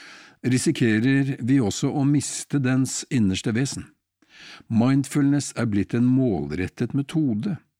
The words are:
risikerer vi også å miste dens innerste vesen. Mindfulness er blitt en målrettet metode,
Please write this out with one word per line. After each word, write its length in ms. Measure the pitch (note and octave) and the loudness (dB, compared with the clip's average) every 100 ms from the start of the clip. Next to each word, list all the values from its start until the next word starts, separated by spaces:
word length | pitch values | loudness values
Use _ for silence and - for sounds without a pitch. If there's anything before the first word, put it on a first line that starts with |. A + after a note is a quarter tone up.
| - - - _ | -20 -20 -20 _
risikerer 920 | B2+ B2+ E3+ D#3 A#2+ G#2+ A#2+ C3+ C#3 C#3 | -2 0 0 0 2 2 2 2 0 -4
vi 180 | A#2 C#3 | 2 2
også 300 | G#2+ - C#3 | 2 -2 -4
å 140 | C#3+ C#3 | 0 2
miste 520 | D3 - - - C#3+ | 2 0 -8 -4 -2
dens 420 | B2+ C3 C3 - - | 0 0 0 -4 -4
innerste 440 | C3+ G2+ F#2 A#2 A2+ | 0 2 0 -2 -2
vesen. 340 | C3+ - - _ _ _ _ - - - _ | -2 -6 -14 _ _ _ _ -20 -20 -20 _
Mindfulness 840 | A2+ B2 C3+ C3 D3+ C#3 C#3+ - - | 2 2 2 0 0 2 2 -2 -4
er 120 | A#2+ | -2
blitt 220 | G2+ F#2+ A#2+ | 0 0 0
en 120 | B2 | 2
målrettet 840 | B2+ C3 F2+ C#2+ D#2 F#2 - A#2+ C3+ | 4 2 0 -4 -4 -6 -4 -4 -4
metode, 600 | C#3 D#3+ D3 G#2+ E3 E3+ - _ | -4 -2 0 -2 -4 -6 -10 _